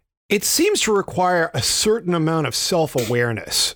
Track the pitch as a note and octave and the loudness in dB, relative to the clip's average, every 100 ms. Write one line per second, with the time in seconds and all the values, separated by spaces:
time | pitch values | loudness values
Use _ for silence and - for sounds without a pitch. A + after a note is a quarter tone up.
0 | _ _ - G3+ - - F#4 G#4 - G3+ | _ _ -4 -2 0 2 2 2 0 0
1 | - - F3+ F3+ E3 C#3+ - - G#3+ A3+ | 0 0 2 2 0 -2 -2 0 2 0
2 | F3 F3 D#3 D#3+ C#3 - - F3+ D#3 C#3 | 0 0 0 0 -2 -2 0 0 0 -2
3 | A2+ A#2+ A#2+ G#2+ - - - | 0 0 0 -2 -4 -2 -2